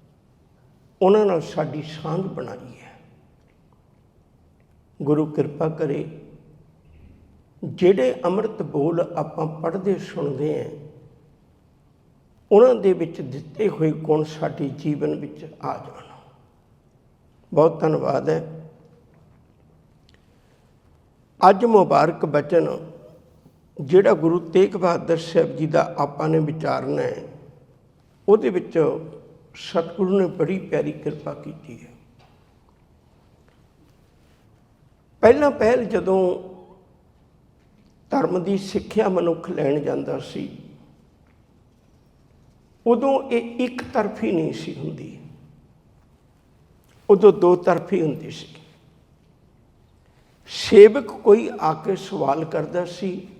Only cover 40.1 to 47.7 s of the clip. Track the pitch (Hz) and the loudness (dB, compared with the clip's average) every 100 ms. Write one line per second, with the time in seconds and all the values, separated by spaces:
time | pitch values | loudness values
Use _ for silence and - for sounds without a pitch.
40.1 | 139 - - - - - - - _ _ | -8 -8 -12 -12 -14 -20 -20 -20 _ _
41.1 | _ _ _ _ _ _ _ _ _ _ | _ _ _ _ _ _ _ _ _ _
42.1 | _ _ _ _ _ _ _ 233 233 277 | _ _ _ _ _ _ _ 0 2 2
43.1 | 269 269 233 233 233 247 247 - 247 208 | 0 0 -4 -4 -6 -6 -6 -8 -4 -4
44.1 | - 220 175 156 - 160 - 156 156 - | -4 -2 -2 -2 -6 -10 -10 -10 -12 -16
45.1 | - - - - - _ _ _ _ _ | -18 -20 -20 -20 -20 _ _ _ _ _
46.1 | _ _ _ _ _ _ _ _ _ - | _ _ _ _ _ _ _ _ _ 2
47.1 | 196 208 196 175 180 185 | 8 8 8 4 4 2